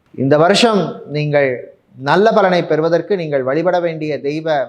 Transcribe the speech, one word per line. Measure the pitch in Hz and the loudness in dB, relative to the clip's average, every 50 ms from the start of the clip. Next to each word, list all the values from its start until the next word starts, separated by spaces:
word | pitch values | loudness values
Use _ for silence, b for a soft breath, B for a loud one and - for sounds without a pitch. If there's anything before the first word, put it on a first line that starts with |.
| _ _ - - 127 | _ _ -8 -2 0
இந்த | 135 147 147 160 | 2 4 4 4
வருஷம் | 175 202 196 - 233 220 196 170 139 - - - - 143 151 | 4 4 4 2 2 2 2 -2 -4 -6 -12 -12 -10 -6 -6
நீங்கள் | 151 151 143 143 139 135 123 117 - - - _ _ _ _ 127 131 139 | -4 0 0 2 2 0 -2 -4 -8 -14 -20 _ _ _ _ -8 -2 0
நல்ல | 151 180 208 226 208 | 2 4 4 4 4
பலனை | 214 196 185 185 175 160 143 | 4 4 2 2 2 0 0
பெறுவதற்கு | 156 151 156 165 170 170 165 170 208 185 | 0 0 0 0 0 0 -2 -2 -4 -4
நீங்கள் | 165 156 143 139 127 127 | -4 -2 -4 -2 -2 -2
வழிபட | 135 160 165 185 180 180 170 | -2 -2 0 0 0 0 -2
வேண்டிய | 170 165 156 156 151 147 131 123 139 | -2 -4 -6 -6 -6 -6 -6 -4 -6
தெய்வ | 151 160 156 160 156 143 127 | -6 -4 -4 -2 -2 -2 -2